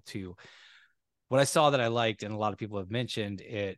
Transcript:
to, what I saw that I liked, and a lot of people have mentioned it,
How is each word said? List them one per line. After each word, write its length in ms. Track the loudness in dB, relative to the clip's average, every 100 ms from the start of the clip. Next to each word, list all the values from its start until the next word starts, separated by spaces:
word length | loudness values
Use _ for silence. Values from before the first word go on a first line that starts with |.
| -10
to, 300 | -10 -10 -14 -20 -20 -20 -20 _ _ _ _ 0
what 140 | 2
I 20 |
saw 280 | 4 6 6
that 100 | 6
I 60 | 2
liked, 360 | 2 0 0
and 100 | -6
a 40 | -2
lot 160 | -2
of 60 | -2
people 180 | -6 -6
have 140 | -4
mentioned 500 | -4 -4 -4 -6 -6
it, 360 | -8 -6 -6